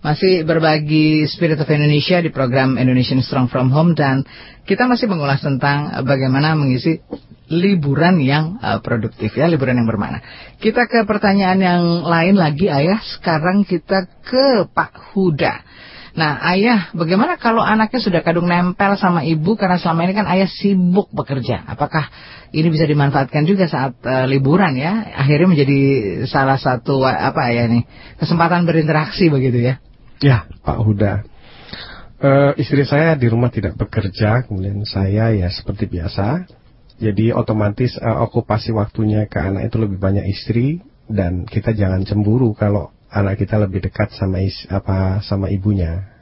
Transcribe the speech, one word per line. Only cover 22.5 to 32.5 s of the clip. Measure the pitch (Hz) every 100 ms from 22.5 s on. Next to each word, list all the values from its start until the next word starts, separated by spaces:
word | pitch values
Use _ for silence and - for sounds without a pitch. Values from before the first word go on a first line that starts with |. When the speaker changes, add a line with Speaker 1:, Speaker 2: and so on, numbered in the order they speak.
| 151 165
Speaker 1:
bisa | 156 160
dimanfaatkan | 147 139 143 135 151 156
juga | 196 175
saat, | 147 135 120
eh, | 117 131 131
liburan | 135 135 175 190
ya? | 127 151 220 208
Akhirnya | - 135 147 180
menjadi | 156 139 139 139 135 101 85 120
salah | 143 135 135
satu, | 143 123 - 135 131
wa-, |
apa | 90 104 151 127
ya | 120 117
nih, | 120 - - - -
kesempatan | 156 175 170 175 170
berinteraksi | 160 151 151 156 - 180
begitu | 143 131 120
ya? | 120 131 - - - -
Speaker 2:
Ya, | 143 127 - - -
Pak | -
Huda. | 110 104 104 104 - - - - - - - - - -
Eh, | 139 139 143